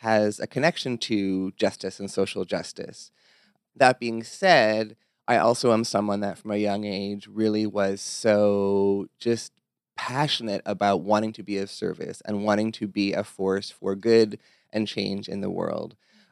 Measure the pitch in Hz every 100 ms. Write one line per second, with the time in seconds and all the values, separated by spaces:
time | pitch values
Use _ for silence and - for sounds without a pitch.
0 | 113 110 107 - - 127 160 - 131 117
1 | - 107 98 95 95 - 98 - 95 -
2 | 98 - 95 98 92 90 - - - -
3 | - _ _ _ _ _ _ - 127 127
4 | 120 113 113 - 190 151 107 107 110 -
5 | _ _ - 117 110 123 123 113 117 110
6 | 104 101 101 - 107 104 104 101 104 98
7 | 101 101 104 104 110 107 107 101 98 98
8 | - - 113 104 104 101 98 98 98 98
9 | - _ 117 117 - _ _ _ _ -
10 | - 131 151 - 113 98 - 98 101 92
11 | 95 107 110 107 98 98 98 - 95 87
12 | - 95 - 101 107 104 110 - 104 101
13 | 98 95 107 - 95 98 - - 98 98
14 | 117 113 110 - _ _ _ 107 107 110
15 | 101 98 - 98 98 90 85 80 80 _
16 | _ _ _